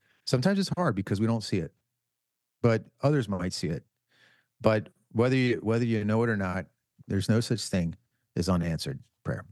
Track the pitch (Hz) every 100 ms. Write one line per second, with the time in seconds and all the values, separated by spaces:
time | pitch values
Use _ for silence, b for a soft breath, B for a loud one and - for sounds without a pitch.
0 | _ _ - 127 156 196 185 - 170 98
1 | 95 98 110 117 - 98 78 - _ _
2 | _ _ _ _ _ _ 120 113 - _
3 | 139 147 104 95 90 - 78 82 - _
4 | b b b b b _ 113 110 107 _
5 | _ 110 127 131 127 113 104 117 120 110
6 | 104 110 117 104 95 92 - _ _ _
7 | - 98 95 110 - 107 - 95 85 87
8 | _ _ _ - 90 87 82 78 71 67
9 | - _ - 62 -